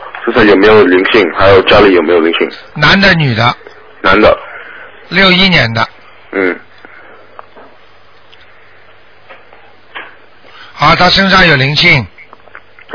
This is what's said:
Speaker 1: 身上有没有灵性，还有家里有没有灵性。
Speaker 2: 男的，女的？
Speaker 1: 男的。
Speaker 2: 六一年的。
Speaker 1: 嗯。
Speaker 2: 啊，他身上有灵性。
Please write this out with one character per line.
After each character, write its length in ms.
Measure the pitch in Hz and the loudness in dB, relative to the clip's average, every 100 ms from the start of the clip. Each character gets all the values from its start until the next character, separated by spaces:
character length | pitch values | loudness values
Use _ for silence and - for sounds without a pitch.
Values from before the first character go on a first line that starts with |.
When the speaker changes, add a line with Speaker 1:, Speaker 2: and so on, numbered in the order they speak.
| - - - | -14 -12 -6
Speaker 1:
身 80 | |
上 120 | 120 110 | 0 2
有 100 | 95 | 4
没 100 | 104 | 4
有 160 | 110 | 4
灵 200 | 90 90 95 | 4 2 0
性， 120 | 117 90 - | 0 -2 0
还 120 | 98 | 2
有 120 | 98 | 2
家 160 | 92 110 | 4 2
里 120 | 104 | 4
有 80 | 90 | 2
没 100 | 80 | 0
有 60 | 87 | 0
灵 120 | 80 82 | 0 -2
性。 100 | - - - - | -6 -8 -18 -4
Speaker 2:
男 240 | - 196 | -2 0
的， 120 | 196 175 | 0 0
女 200 | 147 110 | -2 -2
的？ 200 | 120 127 - - - - | -4 -4 -12 -20 -20 -6
Speaker 1:
男 180 | 98 95 | -2 2
的。 180 | - - - - - - - - - | 2 0 -6 -20 -20 -20 -20 -20 -8
Speaker 2:
六 220 | 170 196 | -2 0
一 180 | 180 190 | 0 0
年 220 | 165 117 | 0 -2
的。 140 | 113 110 - - - - | -4 -8 -10 -20 -20 -10
Speaker 1:
嗯。 280 | 98 92 85 - - - - - - - - - - - - - - - - - - - - - - - - - - - - - - - - - - - - - - - - - - | -6 -4 -6 -12 -20 -20 -20 -20 -20 -20 -20 -20 -20 -20 -20 -20 -20 -20 -20 -20 -20 -20 -20 -20 -20 -20 -20 -20 -20 -20 -20 -20 -20 -20 -20 -20 -20 -20 -20 -20 -20 -20 -20 -20 -6
Speaker 2:
啊， 180 | 147 165 | -2 0
他 140 | 180 | 0
身 200 | 180 196 | 0 0
上 160 | 190 180 | 2 2
有 80 | 143 | 0
灵 200 | 135 147 | -2 -2
性。 300 | 170 156 104 - - - - - - - - | 0 0 -2 -12 -20 -20 -20 -20 -20 -20 -8